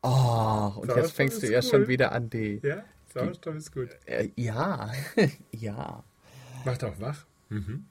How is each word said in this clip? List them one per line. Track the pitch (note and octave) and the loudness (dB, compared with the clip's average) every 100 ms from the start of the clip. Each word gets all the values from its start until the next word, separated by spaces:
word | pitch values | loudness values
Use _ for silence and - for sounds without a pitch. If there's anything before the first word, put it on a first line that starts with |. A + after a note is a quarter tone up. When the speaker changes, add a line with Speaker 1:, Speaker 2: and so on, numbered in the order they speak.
Speaker 1:
Oh, | B2+ C3 B2 A#2 A2 G#2+ G#2 G2+ | 4 4 6 4 4 2 0 -2
und | - | 0
jetzt | |
Speaker 2:
Sauerstoff | B2 D#3+ | 2 2
Speaker 1:
fängst | - C#3 - | 2 0 0
du | A#2 | 2
Speaker 2:
ist | |
Speaker 1:
ja | A#2+ | 2
schon | B2 C#3 | 6 4
Speaker 2:
cool. | C3+ | 6
Speaker 1:
wieder | B2+ C3 | 4 2
an, | A#2+ A#2 | 2 -4
die, | A#2 G#2+ G#2 | -4 -2 -2
Speaker 2:
Ja, | - F#2+ - _ _ | -4 -4 -10 _ _
Speaker 1:
die | |
Speaker 2:
Sauerstoff | B2+ B2+ - - D#3 | -4 -4 -4 -8 -8
ist | D#3 | -10
gut. | C3+ B2 E2 - | -8 -10 -12 -6
Speaker 1:
Äh, | - G#2+ - | -4 -2 -2
ja, | A#2 A2 E3+ D3 G#2+ B2+ D3 - | -4 -2 -2 -2 -4 -6 -2 4
<laughs> | D#3+ - - | 4 2 -14
ja. | A2+ A2 G#2 - E2 - _ - - B2+ B2+ | -8 -8 -6 -8 -10 -16 _ -20 -20 -18 -6
Speaker 2:
Macht | B2+ B2 | -4 -2
auch | A2+ F#2 | -4 -6
wach. | A2+ D3 - _ _ | -6 -8 -14 _ _
Mhm. | G#2+ F#2+ C3 - | -6 -6 -8 -12